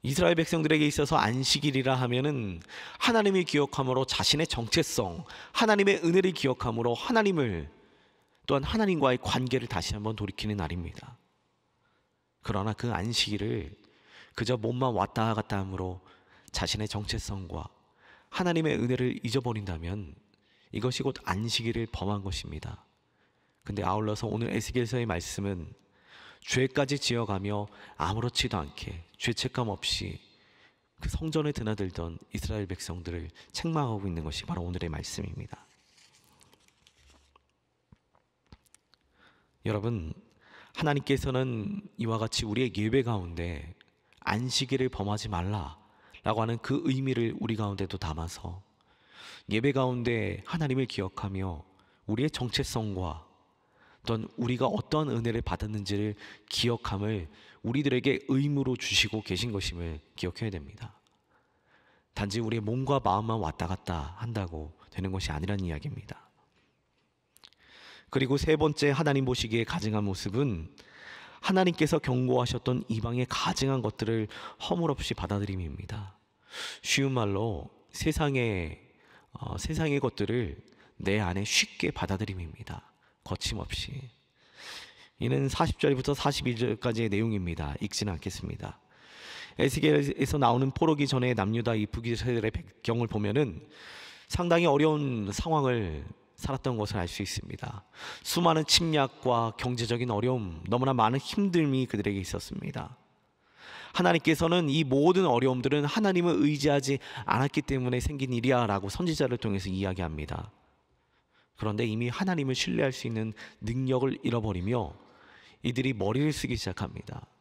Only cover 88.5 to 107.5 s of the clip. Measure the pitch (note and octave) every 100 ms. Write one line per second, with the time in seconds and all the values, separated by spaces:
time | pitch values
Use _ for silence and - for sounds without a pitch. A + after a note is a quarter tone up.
88.5 | - G2 - _ _ - - - - -
89.5 | - C3+ C3 D3+ D3 C#3 - C3+ D3+ B2
90.5 | B2 C3+ - E3 D3+ C#3 C3 B2 A2+ G2
91.5 | A2+ A#2 A2+ G#2+ - A#2 A2+ A#2 A#2+ G#2+
92.5 | F#2+ - - - A#2 A#2 G#2+ G#2 A#2 C#3
93.5 | E2 - - - - - - - - F3
94.5 | E3+ E3+ C#3+ D#3 D3+ C#3+ A#2+ G2+ G2+ E3+
95.5 | D#3 C3+ A#2+ F#2+ D2+ D2 - _ - -
96.5 | C3+ C3+ A#2 G#2 G#2 F2 - G2+ - -
97.5 | - - G#2+ _ - - - - - F3
98.5 | D#3+ D3+ - E3+ D3+ C3+ - B2+ A#2 A2+
99.5 | - B2 B2 A2+ A#2 B2 G#2 A#2+ C3 G2
100.5 | E2 D2+ A#2+ C3 B2+ A2 C3+ - - G3+
101.5 | F3 D3+ C3 B2 G#2 G#2 G2 F2+ F2+ -
102.5 | - - C3+ - C3 _ _ _ _ _
103.5 | _ - - - - F3 E3+ - D#3 E3+
104.5 | F3 D#3 D3 C#3+ C3+ D#3 F#3 F3+ A#2+ C3
105.5 | B2+ B2+ D3 C#3+ A3+ G3+ F#3 F3 G#3+ D4
106.5 | D3 C#3+ C#3+ C3+ C#3 - - G#2 A2+ C#3